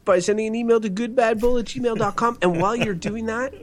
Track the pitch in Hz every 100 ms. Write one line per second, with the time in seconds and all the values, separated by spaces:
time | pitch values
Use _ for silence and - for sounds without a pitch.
0 | 208 180 196 214 220 226 233 226 214 185
1 | 233 247 226 226 240 247 - 254 240 226
2 | 202 - 233 240 180 170 196 240 226 170
3 | 202 220 220 226 269 -